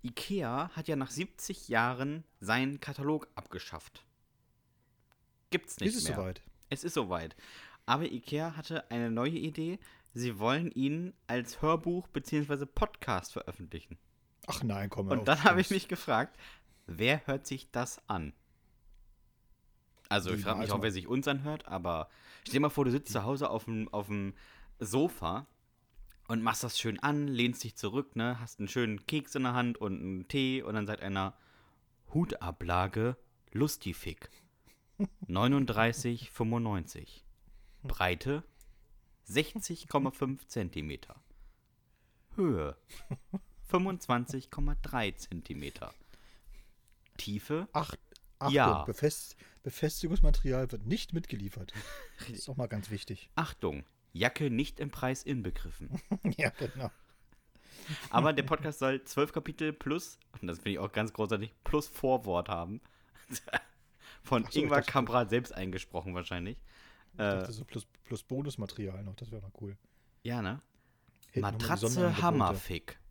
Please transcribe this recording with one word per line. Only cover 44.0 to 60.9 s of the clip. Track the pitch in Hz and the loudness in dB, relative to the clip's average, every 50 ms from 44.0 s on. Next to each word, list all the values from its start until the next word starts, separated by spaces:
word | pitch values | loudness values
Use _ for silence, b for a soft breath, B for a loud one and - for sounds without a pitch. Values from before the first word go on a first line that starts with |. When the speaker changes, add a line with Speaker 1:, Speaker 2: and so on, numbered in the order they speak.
| - - 127 120 123 - 135 131 - - | 0 0 0 0 2 -2 -4 -8 -8 -8
Speaker 1:
Komma | - - 143 143 139 - | -2 0 2 2 2 0
drei | - - - 123 110 98 | -2 -2 0 2 0 0
Zentimeter, | - - - - - 85 - - - 143 147 - - - - - - - b b b b b b b b b b b b b b b b _ _ - _ _ - _ | 0 -4 -10 -8 -8 -8 -8 -8 -8 -6 -6 -8 -8 -8 -12 -12 -12 -16 b b b b b b b b b b b b b b b b _ _ -20 _ _ -20 _
Tiefe, | - - - 101 104 - - 151 160 190 - - | -10 -6 -2 -2 -4 -2 0 -2 -2 -2 0 -2
Speaker 2:
Ach-, | 147 156 - - - - _ - - - - - _ | -2 -2 -2 -6 -14 -16 _ -20 -20 -20 -20 -10 _
Achtung, | 139 139 139 | 2 4 6
Speaker 1:
ja. | 143 127 95 76 76 71 | 8 8 8 6 4 0
Speaker 2:
Befest-, | - - - - 151 - - - - - B B B B B _ | -2 -2 2 2 2 2 0 -10 -12 -16 B B B B B _
Befestigungsmaterial | 131 - - - 151 - - - 156 175 196 - - 123 - - 135 127 127 131 127 | -10 -4 0 -2 0 0 0 -2 2 8 10 10 10 10 8 6 4 2 2 0 0
wird | 123 104 104 | -4 -6 0
nicht | 107 175 - - - - | 0 0 0 0 -2 -2
mitgeliefert. | 165 175 - 127 104 101 98 - 107 92 - B | -4 -2 -2 -6 -6 -6 -6 -6 -8 -10 -10 B
Speaker 1:
<laughs> | 107 101 B B B B B B - | -10 -10 B B B B B B -14
Speaker 2:
Das | - - | -12 -10
ist | 117 - - - | -10 -10 -8 -6
auch | 131 | -4
mal | 135 123 | -4 -2
ganz | 110 110 104 95 104 | -2 -2 -4 -4 -4
wichtig. | 107 101 - - 95 - - - - | -6 -6 -6 -6 -10 -10 -10 -6 -2
Speaker 1:
Achtung, | - 165 - - - - 87 73 71 67 _ _ _ _ _ | -2 -2 -2 -4 -2 -2 -2 -2 -2 -8 _ _ _ _ _
Jacke | _ 85 101 123 - - 151 139 | _ 2 2 2 4 2 0 2
nicht | 117 117 147 - - - | 2 2 0 0 -2 -6
im | 156 143 | -6 -6
Preis | - - - 127 131 - - | -4 -2 -2 0 -2 -2 -2
inbegriffen.“ | 139 143 123 98 92 - - - 82 - - - - - 165 - - 202 190 - | -2 -2 -2 -2 -2 -4 -4 -6 -6 -8 -8 -8 -8 -8 -8 -4 -4 -4 0 0
Speaker 2:
<laughs> | 202 - | -2 0
Ja, | - 151 127 | 2 0 0
genau. | - - 139 113 - 131 131 110 - - - _ - _ - _ - - _ _ _ B B B B B B B 156 B B B | 0 -2 -6 -6 -4 -6 -6 -6 -8 -10 -20 _ -20 _ -20 _ -20 -20 _ _ _ B B B B B B B -8 B B B
Speaker 1:
Aber | - 120 131 156 151 | 2 4 4 6 4
der | 139 139 | 4 2
Podcast | 135 160 151 143 151 147 - | 2 0 0 0 -4 -2 0
soll | 135 135 135 135 - | 2 2 2 0 -4
zwölf | - - - 143 151 | -4 2 2 2 2
Kapitel | - 156 - - 151 - 160 156 | 2 -4 -4 -4 -4 -2 -2 -2
plus, | 151 - - 135 147 175 - - - _ _ _ - - | -2 -4 -2 -2 -2 -2 -2 -6 -16 _ _ _ -14 -8
und | - | -6
das | 87 82 | -6 -6
finde | 82 - 104 | -4 -2 -4
ich | 98 71 | -2 -2
auch | 95 104 | -2 -2